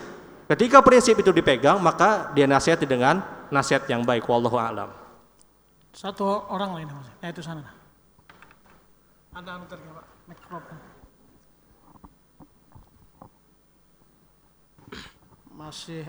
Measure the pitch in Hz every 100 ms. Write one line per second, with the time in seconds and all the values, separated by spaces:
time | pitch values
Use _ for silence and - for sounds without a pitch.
0 | - - - - - 151 233 269 262 254
1 | 233 208 190 170 160 127 139 196 170 151
2 | 190 202 147 143 139 139 160 165 143 123
3 | 131 185 - - - 139 - 135 - 120
4 | 120 117 117 120 120 120 113 107 98 -
5 | - - _ _ _ _ _ _ _ -
6 | 196 196 196 202 202 190 196 170 151 143
7 | 123 - 170 170 160 156 135 - _ _
8 | _ _ _ _ - _ _ _ _ _
9 | _ _ _ 185 180 180 170 170 165 156
10 | - _ - 170 - 170 - 156 - -
11 | - _ _ _ _ _ _ _ _ -
12 | - _ _ _ - _ _ - - _
13 | _ _ - _ _ _ _ _ _ _
14 | _ _ _ _ _ _ _ _ 143 -
15 | - _ _ _ _ 156 156 - - 160